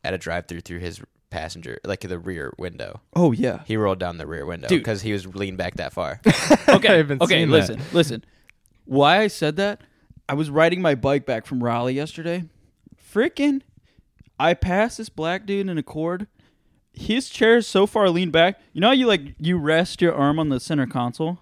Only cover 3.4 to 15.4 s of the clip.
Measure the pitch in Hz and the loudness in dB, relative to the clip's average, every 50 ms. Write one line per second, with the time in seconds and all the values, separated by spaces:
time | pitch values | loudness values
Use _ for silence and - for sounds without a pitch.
3.4 | 127 123 - - - - 110 110 107 98 95 92 90 87 85 82 78 76 82 78 | -2 -4 -4 -6 -6 -6 -4 -2 0 0 -2 -2 -4 -8 -8 -10 -12 -10 -10 -10
4.4 | 69 78 87 85 - - 185 147 - 117 107 98 104 110 104 98 92 95 90 98 | -8 -8 -10 -10 -2 0 0 0 0 -4 -6 -6 -4 -4 -4 -4 -6 -10 -8 -8
5.4 | 101 95 92 92 87 90 - - 85 67 - - 87 71 73 - - 214 - - | -8 -8 -6 -6 -8 -8 -6 -8 -10 -8 -6 -6 -6 -6 -8 0 2 2 2 2
6.4 | - - 311 - - - 262 196 - 220 202 165 156 143 143 131 170 170 185 - | 4 2 2 4 6 4 4 6 6 6 4 4 4 2 0 0 2 2 2 2
7.4 | 165 151 156 156 95 90 110 113 135 - - 170 160 147 120 110 _ _ _ _ | 4 4 4 4 4 2 -4 -8 -10 -2 0 0 0 0 -2 -10 _ _ _ _
8.4 | _ _ _ _ _ _ _ _ _ - 131 139 143 147 175 202 220 208 - - | _ _ _ _ _ _ _ _ _ -2 2 4 4 6 4 4 2 0 -2 -2
9.4 | 165 151 151 165 196 202 208 _ - _ _ _ _ _ - - _ - 135 147 | -4 -4 -2 -2 -4 -4 -4 _ -16 _ _ _ _ _ -20 -18 _ -6 -4 -4
10.4 | 156 147 139 156 160 170 175 180 185 160 143 120 110 135 143 143 - - 123 113 | -4 -2 2 2 4 4 2 2 2 0 0 2 0 0 0 0 0 -4 -6 -6
11.4 | 110 - 143 123 120 120 117 117 120 127 131 139 147 156 - 170 160 170 170 180 | -6 -6 -4 -2 -2 0 -2 0 -2 -2 -2 -4 -6 -8 -10 -10 -6 -6 -6 -6
12.4 | 170 - _ _ _ _ _ _ _ - - _ _ _ - 202 254 339 _ - | -8 -10 _ _ _ _ _ _ _ -20 -20 _ _ _ 0 0 0 0 _ 0
13.4 | 277 294 277 269 _ _ _ _ _ _ _ _ _ _ _ _ _ _ _ - | 0 0 0 -2 _ _ _ _ _ _ _ _ _ _ _ _ _ _ _ 0
14.4 | 139 165 175 - - 185 175 196 220 240 - - 220 - _ 156 156 165 175 190 | 0 0 2 0 0 0 0 0 0 0 -2 -10 -14 -12 _ -6 -4 -4 -4 -4